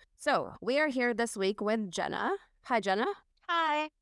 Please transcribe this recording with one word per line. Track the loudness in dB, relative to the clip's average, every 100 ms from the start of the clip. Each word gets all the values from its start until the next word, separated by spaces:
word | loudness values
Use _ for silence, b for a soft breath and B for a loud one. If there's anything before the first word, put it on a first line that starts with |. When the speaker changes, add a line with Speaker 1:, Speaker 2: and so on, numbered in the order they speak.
| b -6
Speaker 1:
So | 0 0 0 -6
we | 0 2
are | 2
here | 2 0
this | 2 -2 0
week | 0 0
with | 0 0 -2
Jenna. | -4 -2 -2 -2 -4 _ _
Hi, | -2 0
Jenna. | 2 0 0 -4 _ _ -2
Speaker 2:
Hi. | 0 2 0 -2 _